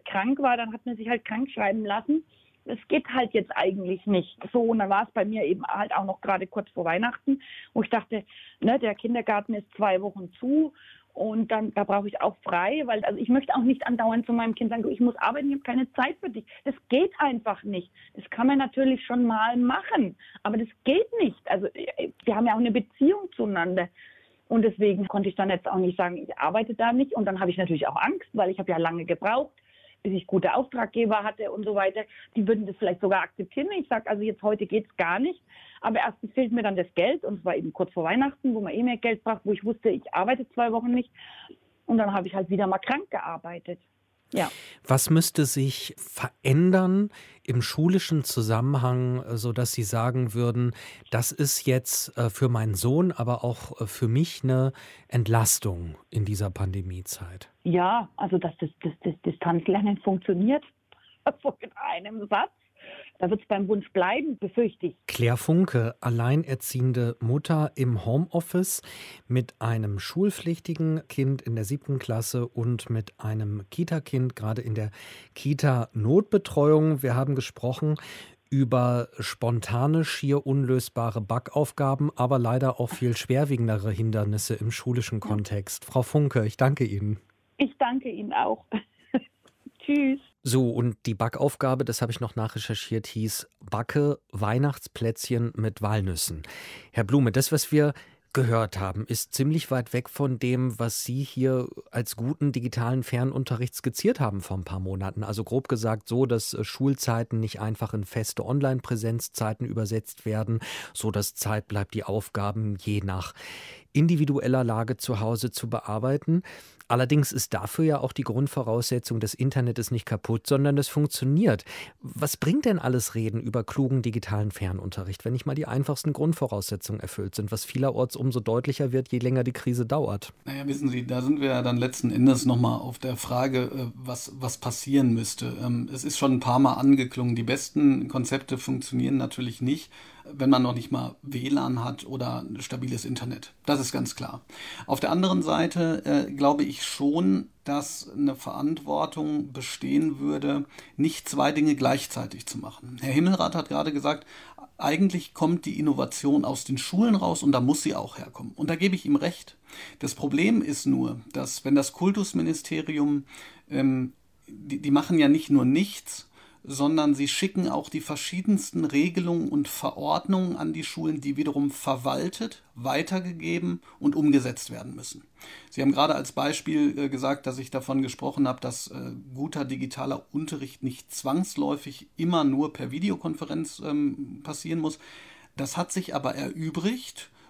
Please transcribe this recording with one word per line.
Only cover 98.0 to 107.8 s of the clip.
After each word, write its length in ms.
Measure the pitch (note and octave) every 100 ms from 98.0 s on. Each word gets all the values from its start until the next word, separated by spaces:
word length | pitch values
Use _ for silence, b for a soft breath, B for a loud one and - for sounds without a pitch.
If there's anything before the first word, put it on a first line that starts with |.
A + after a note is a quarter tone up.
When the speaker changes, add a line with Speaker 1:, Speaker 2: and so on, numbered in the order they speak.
| B B B
Speaker 2:
gehört 480 | C#3 A#2+ A2+ A2 F#2+
haben, 240 | F#2+ G2 A2
ist 280 | A#2 -
ziemlich 360 | - C#3 D#3+ -
weit 220 | B2+ A#2
weg 160 | B2 -
von 300 | - C#3+ B2
dem, 400 | B2 B2+ B2+ A2
was 260 | A#2 -
Sie 180 | - C3
hier 460 | C#3 - C3 B2+ B2 - -
als 260 | A#2+ A#2+ -
guten 340 | A#2+ D#3+ C#3+
digitalen 520 | B2 A#2+ - A#2 C3
Fernunterricht 720 | A#2+ A#2+ C3 C3+ C3 A#2 B2
skizziert 460 | - B2+ - G3+ B3+
haben 200 | A#2 G2
vor 160 | - F#2+
ein 80 |
paar 160 | F2+ F#2+
Monaten. 420 | F#2 F#2+ F#2+ -
Also 220 | G#2 G#2+
grob 240 | G#2+ B2+ -
gesagt 400 | A#2 A2 A2 -
so, 180 | A#2+ C3
dass, 280 | A#2 -
äh, 100 | -
Schulzeiten 760 | G#2+ - C3+ C3+ - A#2 A#2 A2+
nicht 200 | A2 F#2+
einfach 320 | G#2+ A2